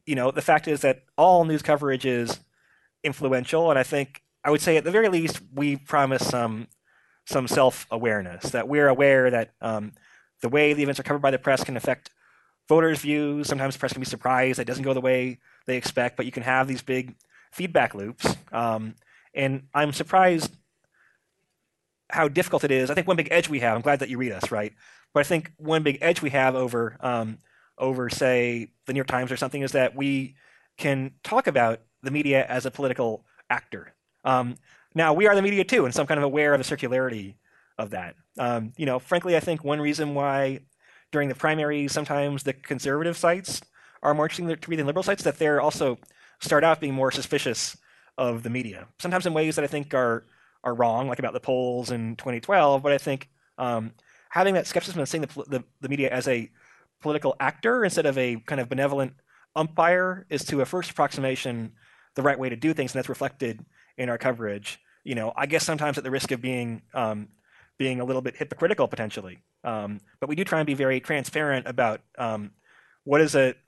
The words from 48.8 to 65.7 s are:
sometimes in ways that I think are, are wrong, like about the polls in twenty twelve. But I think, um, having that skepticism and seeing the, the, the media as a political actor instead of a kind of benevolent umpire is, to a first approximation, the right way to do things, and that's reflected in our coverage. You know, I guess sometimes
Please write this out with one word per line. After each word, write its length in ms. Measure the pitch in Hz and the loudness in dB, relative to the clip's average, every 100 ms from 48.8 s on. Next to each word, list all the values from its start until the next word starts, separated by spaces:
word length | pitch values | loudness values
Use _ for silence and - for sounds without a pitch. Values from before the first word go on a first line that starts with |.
| 92 _ | -18 _
sometimes 280 | 175 185 180 | -4 -2 0
in 80 | 156 | 0
ways 220 | 160 156 | 0 0
that 80 | 143 | -2
I 40 | |
think 260 | 151 143 135 | -4 -4 0
are, 300 | 123 117 - _ _ _ 123 | 0 -2 -6 _ _ _ -8
are 100 | 120 | 0
wrong, 340 | 120 113 135 | 2 2 -2
like 100 | 123 | -4
about 140 | 120 | -4
the 80 | 117 | -4
polls 500 | - 127 127 123 120 | -2 0 0 -4 -4
in 260 | 120 113 113 | -6 -6 -8
twenty 240 | - 120 | -6 -8
twelve. 420 | - 196 147 139 | 2 4 6 4
But 100 | 143 | 2
I 60 | 143 | 0
think, 300 | - 135 - _ _ - | 0 -6 -8 _ _ -8
um, 360 | 123 117 110 - _ _ _ | -4 -4 -6 -12 _ _ _
having 240 | 170 190 185 | 2 2 2
that 120 | - | 0
skepticism 340 | 180 180 175 | -2 -2 -6
and 80 | 135 | -4
seeing 140 | 165 | -4
the, 220 | 147 - - | -6 -8 -6
the, 180 | 131 - _ | -6 -8 _
the 80 | 135 | -6
media 220 | 143 135 | -2 -2
as 160 | 127 131 | -2 -2
a 240 | 120 110 _ _ _ _ _ | -2 -4 _ _ _ _ _
political 360 | 151 151 147 - | -4 -2 -2 -2
actor 460 | 135 - 226 247 208 | -2 -2 -2 0 0
instead 220 | 170 151 | 0 0
of 120 | 135 | 0
a 180 | 127 117 110 | -2 -4 -6
kind 140 | 139 | -6
of 80 | 120 | -4
benevolent 460 | 131 139 139 131 - _ _ _ 156 | -2 -2 -2 -4 -8 _ _ _ -4
umpire 720 | 156 160 165 180 185 185 - | -4 2 2 4 0 -4 -6
is, 160 | 143 - | -8 -4
to 140 | 143 | -2
a 60 | 127 | -2
first 240 | 180 170 | -4 -6
approximation, 840 | - 143 - 135 131 131 120 113 - _ _ _ - | -2 -2 0 -4 -4 -6 -8 -10 -12 _ _ _ -2
the 80 | |
right 160 | 139 135 | 0 0
way 100 | 131 | -4
to 80 | 117 | -2
do 180 | 151 160 | -2 0
things, 180 | 131 | -4
and 60 | 131 | -4
that's 100 | 127 | -6
reflected 560 | 123 135 - 123 110 - _ _ - | -4 -6 -4 -6 -6 -14 _ _ -8
in 120 | 123 | -6
our 100 | 117 | -2
coverage. 640 | 131 117 110 101 104 - _ _ - | -2 -2 -6 -8 -10 -16 _ _ -8
You 100 | 120 | -6
know, 180 | 110 - | -6 -4
I 100 | 143 | -2
guess 180 | 156 | -2
sometimes 340 | - | -2